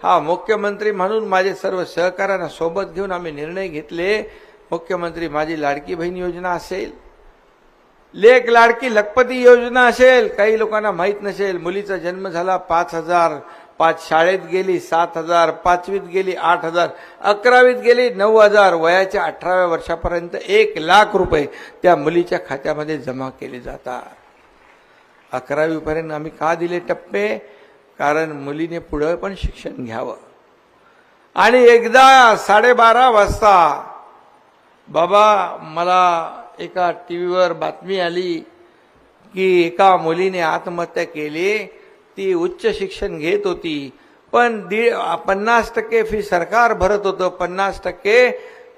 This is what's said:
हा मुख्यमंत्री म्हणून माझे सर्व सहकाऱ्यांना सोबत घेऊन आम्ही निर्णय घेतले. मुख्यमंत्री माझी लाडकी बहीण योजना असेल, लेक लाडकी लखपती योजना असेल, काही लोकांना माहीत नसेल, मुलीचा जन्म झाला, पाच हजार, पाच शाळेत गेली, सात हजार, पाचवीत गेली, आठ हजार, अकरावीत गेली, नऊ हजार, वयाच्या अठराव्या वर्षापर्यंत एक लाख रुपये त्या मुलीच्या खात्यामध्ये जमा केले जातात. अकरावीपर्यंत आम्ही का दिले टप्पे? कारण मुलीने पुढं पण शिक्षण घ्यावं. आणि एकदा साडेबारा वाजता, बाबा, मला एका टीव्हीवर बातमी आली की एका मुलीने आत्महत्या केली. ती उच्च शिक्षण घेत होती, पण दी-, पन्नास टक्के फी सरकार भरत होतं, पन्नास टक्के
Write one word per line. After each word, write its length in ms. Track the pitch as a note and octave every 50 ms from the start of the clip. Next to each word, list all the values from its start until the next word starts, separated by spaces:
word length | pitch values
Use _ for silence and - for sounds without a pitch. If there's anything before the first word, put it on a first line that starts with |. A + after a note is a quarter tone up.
| -
हा 160 | F3+ F3+ E3
मुख्यमंत्री 720 | D3 D#3 F3 F3+ F3+ G#3 A3 G#3 G3+ G#3 G3+ G3+ G#3 G#3+
म्हणून 360 | G#3 F#3+ F#3 G3 A3 A3 A3 G3+
माझे 280 | F#3+ F#3 F#3+ G3 F3+
सर्व 300 | - - G3 F#3+ F#3 E3+
सहकाऱ्यांना 640 | - - E3 F3 F#3 F3+ F#3+ G3 F#3+ G3 F#3 F3 C#3+
सोबत 360 | - - E3 E3 E3+ G3 G3 E3+ D#3+
घेऊन 160 | F3+ G3 G3
आम्ही 200 | F3+ F3 F3 E3
निर्णय 360 | D3+ C#3+ D3+ D#3+ F3 F#3+ G3 F#3
घेतले. 560 | D3+ D3+ D3+ - E3+ E3+ F3 G3 G#3+ G#3+ G#3 - - - - - _ _ _ -
मुख्यमंत्री 560 | E3 E3+ - - F#3 F3 E3+ E3+ D#3+ E3+ E3+ D#3
माझी 340 | D3 D3+ D#3 D#3+ E3 D#3
लाडकी 340 | D3 C#3+ C#3+ D3 - F#3 F#3
बहीण 220 | E3+ E3+ F3 F#3 F3+
योजना 320 | F3+ F3+ E3+ F3 F3+ F3+
असेल, 420 | F3 E3 - - F#3+ G3 A3 - - - - - _ _ _ _ _ _ _ _ _ _ _ _ _ _ _ _ _ _ _ _ -
लेक 360 | E3+ F#3+ A#3 B3+ B3+ B3 A#3
लाडकी 460 | A#3 A#3 A#3 A#3 A#3 A#3 C4+ B3+ A3
लखपती 480 | G#3+ G#3 - - B3+ B3 A#3 B3+ B3+ B3
योजना 420 | B3 B3 A#3+ A#3+ A#3+ A#3 B3+ B3
असेल, 420 | A#3+ A3 B3 B3+ C4 B3+ B3 A3 G3+
काही 320 | - - G3+ A3 A3 A3
लोकांना 320 | A3 G#3 G#3+ G#3+ G#3+ G#3
माहीत 240 | F#3+ E3 F3 G3+ G3 G3+
नसेल, 360 | G3+ G3+ F#3 - G3+ G3 F#3 E3+
मुलीचा 400 | D#3+ F3 F#3+ G3+ G3+ G3 G3 F3+
जन्म 300 | D#3+ F3 F3+ F#3+ F#3+ F#3+
झाला, 300 | E3 E3+ F3 F#3 F#3 F3+
पाच 380 | - - E3 E3+ F3 F3 E3+
हजार, 360 | E3 D#3 D#3+ F3 E3+ E3+ E3 D3+ C#3 - - - - - - _ -
पाच 320 | D#3 E3 D#3+ - - -
शाळेत 300 | D#3+ D#3+ E3 F3+ F#3+ F#3 E3 E3
गेली, 280 | F3 F#3 F#3+ F#3+ F3+ E3
सात 380 | - - E3+ E3 E3+ E3+ - E3+
हजार, 340 | D#3+ E3 E3+ E3+ E3 D#3+
पाचवीत 500 | D#3+ - - F3+ F3+ F3 F3 F#3+ G3 G3
गेली, 320 | F3+ F3 E3+ F#3+ F#3+ F#3 F3
आठ 320 | - E3 E3 F3 E3+ E3+
हजार, 240 | E3 E3 F3 E3+ D#3 - - - - - -
अकरावीत 540 | - G3+ G#3 G#3 - B3 B3 B3 B3+ B3+ B3
गेली, 340 | G#3 G#3 A#3 B3 B3 B3 A#3+
नऊ 280 | F#3+ F#3+ G3+ A3 A3 A3
हजार, 360 | G#3+ G#3 G3+ G#3 G3+ F#3 E3+
वयाच्या 500 | E3 D#3+ E3 F3 F#3+ F#3+ F#3+ G3 G3 E3+
अठराव्या 420 | D#3 - - - F3 F#3 F#3 F3+
वर्षापर्यंत 680 | F3 D#3+ D#3+ - - E3+ E3 - F3+ F3 F3 E3+ F3 G3
एक 380 | - - F3+ G3 G#3+ G#3+ - - E3
लाख 280 | D#3 E3 F#3 G#3 G#3+ - -
रुपये 340 | F#3 F3+ F3 E3+ D3+ C#3+ C3+ - - - - - - -
त्या 120 | F3+ E3+
मुलीच्या 440 | D3+ C#3+ D#3 E3+ E3+ E3+ E3+ F#3 E3+ - -
खात्यामध्ये 480 | C3+ C3+ - D#3 D3+ D3+ D3+ D3+ D#3 C#3+
जमा 320 | B2+ C3 B2+ C3 C3 C3
केले 300 | B2+ - C#3 C3 C3+ B2
जातात. 560 | A#2+ B2 C3 C3+ - B2+ B2 A#2+ - - - - _ _ _ _ _ _ _ _ _ _ _ _ _ _ _ _ _ _ _ _ _ _
अकरावीपर्यंत 800 | - B2+ - - C#3+ D3+ D#3 E3 D#3+ D#3 D#3 D#3 D#3 E3 E3 D#3
आम्ही 200 | D#3 D3+ D3+ D#3
का 240 | - - D3+ D#3+ E3+
दिले 240 | E3+ E3+ E3+ F3 F3
टप्पे? 580 | F3 - F3 F3 - - - G3+ G#3 G#3+ A3 G#3+ - - - _ _ _ _ _ _ _ _ -
कारण 320 | C#3+ C#3+ D3+ D#3 D#3+ D#3
मुलीने 480 | D3+ C#3 C#3 C#3+ D3 D3+ E3 D#3+ E3+ E3+
पुढं 360 | - - D#3+ D3 D3 D#3 F3
पण 200 | E3+ F#3+ G3 G3 F#3
शिक्षण 480 | - - - - - - - - C3
घ्यावं. 300 | A2+ A2+ A#2 C3 B2 - - - _ _ _ _ _ _ _ _ _ _ _ _ _ _ _ _ _ _ _ _ _ -
आणि 280 | F3+ F#3+ A3 A#3+ B3+ B3
एकदा 720 | A#3 A#3+ A#3 A3 A3+ G#3+ C4 C4 C4+ C4+ C4 B3 A3+ G#3
साडेबारा 760 | - - - G3 G#3+ A3+ B3 B3 A3 A#3 A3+ A3+ A#3+ C4 B3+
वाजता, 800 | A3+ G#3 G3+ F#3 - - A3+ G#3 G3 F3+ E3 D3+ C#3+ - - - - - - - - _ _ _ _ _ _ _ _ _ _ _ _ _ _ -
बाबा, 680 | - D#3 E3+ F3 G3 G#3 G#3+ G#3+ G#3 G3 F3+ E3+ D#3+ D#3
मला 680 | D#3+ D#3 D#3 E3 F3 F3+ F3+ F#3 F3+ F3+ E3+ E3 D#3+ D#3+ - - - - - -
एका 320 | E3+ E3+ - F#3 F3+ E3+
टीव्हीवर 600 | E3 E3+ - - F3 F3 F3+ F3 F3+ F#3 F3+ F3 E3
बातमी 460 | D#3 D#3 D#3 D#3 - E3 F3+ G3 F#3
आली 400 | F3 E3+ F3 F3 F#3 F3+ E3+ D#3+ - - _ _ _ _ _ _ _ _ _ _ _ _ _ _ _ _ -
की 320 | F#3 F#3+ F#3 F3+ F3 E3+
एका 320 | E3+ E3+ - G3 F#3+ F#3 F3
मुलीने 420 | E3 D#3+ E3 F3 F#3 F#3+ F#3 F3+
आत्महत्या 640 | E3 D#3+ D#3+ E3+ - F3+ F3 E3+ E3+ E3 - F#3 E3+
केली. 760 | E3+ - D3+ D3+ D3+ D3+ D#3+ F3+ G3 G#3+ G#3+ G3 F#3 - - _ _ _ _ _ _ _ -
ती 160 | G3 F#3+ F#3
उच्च 460 | E3 E3+ F3+ F3 - - A3 G#3 -
शिक्षण 380 | G3 F#3+ - - G3+ G3 E3+ D#3+
घेत 300 | D3 E3 G3 G3+ G3+ F#3+
होती, 500 | F3 - - E3 D3+ C#3+ C#3 B2+ - _ _ _ _ _ _ _
पण 360 | - A#3+ A#3+ A#3+ A3+ G#3+ F#3 E3+
दी-, 480 | G3+ A3 A#3 A#3 A3+ G3 F#3 E3+ F3
पन्नास 560 | E3 - - G3 G3 G#3 A3+ A#3+ A3+ A3 - -
टक्के 280 | A#3 A3 - A3+ A3+ G#3+
फी 180 | G#3+ G#3 G#3+
सरकार 520 | G3+ - F#3 F3 E3+ E3+ G3+ A#3 A#3+ A#3 A3+
भरत 320 | F3 F3+ F#3+ G#3 G3+ G3
होतं, 240 | F#3+ F#3 F#3 F#3 F3+
पन्नास 520 | F3+ - F3+ E3+ F3+ F#3+ G3 G3 F3+ - -
टक्के 480 | F3+ F3 - - G3 A3 B3 B3+ A#3+ - - - - - - - - -